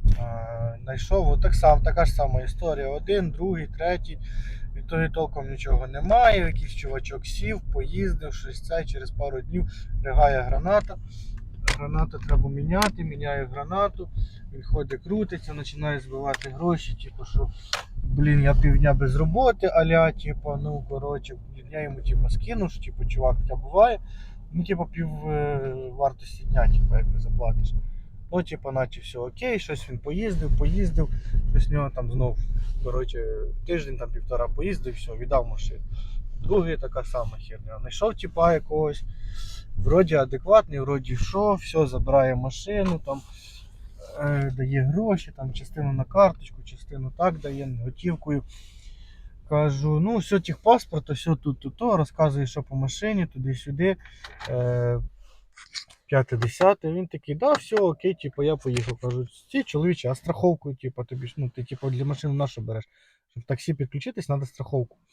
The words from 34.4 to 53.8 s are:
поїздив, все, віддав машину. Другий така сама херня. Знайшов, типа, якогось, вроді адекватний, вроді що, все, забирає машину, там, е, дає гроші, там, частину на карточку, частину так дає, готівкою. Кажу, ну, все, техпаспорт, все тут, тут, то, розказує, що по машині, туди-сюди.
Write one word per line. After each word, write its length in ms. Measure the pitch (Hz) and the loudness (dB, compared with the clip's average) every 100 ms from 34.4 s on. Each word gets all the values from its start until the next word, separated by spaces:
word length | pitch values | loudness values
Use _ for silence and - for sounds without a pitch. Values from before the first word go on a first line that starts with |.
| 120 | 0
поїздив, 460 | - 180 190 127 | 0 -2 -2 -4
все, 220 | 123 - 110 | -6 -6 -6
віддав 320 | 123 135 117 | 0 2 2
машину. 320 | - - - - - - - - - | -2 -4 -4 -6 -6 -4 -6 -6 -4
Другий 340 | - 196 165 156 | 2 2 2 -2
така 280 | 139 131 | -4 -6
сама 320 | 123 127 113 - - | -4 -4 -4 -8 -12
херня. 300 | 110 - 110 | -12 -12 -10
Знайшов, 340 | - - 214 | -8 -2 -2
типа, 380 | 214 175 170 165 | -2 -6 2 4
якогось, 520 | 160 139 151 151 143 - - - - - - - - | 4 0 -2 -2 -2 -8 -6 -6 -6 -8 -8 -6 0
вроді 380 | - 170 175 | 6 6 6
адекватний, 640 | 151 131 131 160 214 208 139 | 4 2 -2 6 6 6 -2
вроді 360 | 135 139 - 123 | -2 -2 -2 -2
що, 380 | - 285 214 | 0 2 2
все, 320 | 190 - 160 143 | 2 0 0 2
забирає 480 | 127 127 139 131 | 0 4 4 4
машину, 640 | 127 131 - 196 208 185 165 | 2 -4 -6 -4 0 0 0
там, 160 | - 135 - - - - - - - - - 143 | -4 -8 -10 -18 -20 -20 -20 -18 -18 -18 -14 -4
е, 300 | 147 143 139 127 | 0 0 0 -2
дає 260 | 131 139 | 0 2
гроші, 500 | 131 165 220 190 - - | 4 2 2 0 -2 -10
там, 160 | 131 | -8
частину 400 | - - 156 143 | -6 -8 -4 -2
на 120 | 131 | -2
карточку, 580 | 131 196 196 - - - | 0 4 4 4 -10 -16
частину 500 | - - - 139 131 - | -16 -16 -12 -10 -8 0
так 200 | 180 160 | 0 0
дає, 400 | 143 139 135 120 | -6 -6 -6 -6
готівкою. 580 | 120 127 175 165 151 143 - - - - - - - - - - - | -6 -4 -4 -4 -2 -4 -4 -12 -20 -20 -18 -18 -18 -18 -20 -20 -2
Кажу, 520 | 151 151 139 151 151 | 2 2 2 2 2
ну, 160 | 190 233 | 2 0
все, 240 | - 196 | 2 0
техпаспорт, 680 | - 156 214 240 - 156 - | 0 0 4 4 4 -6 -4
все 260 | 139 - 147 | -4 0 0
тут, 240 | 147 131 | 0 -6
тут, 160 | 135 - | -8 -4
то, 200 | 240 190 | 0 2
розказує, 500 | 147 - 156 139 131 | 0 2 2 2 -2
що 160 | 147 | -6
по 140 | 135 135 | -6 -4
машині, 500 | 135 - 208 208 170 | -4 -2 -2 0 -2
туди-сюди. 720 | 131 131 127 - 139 | -4 -4 -4 -6 0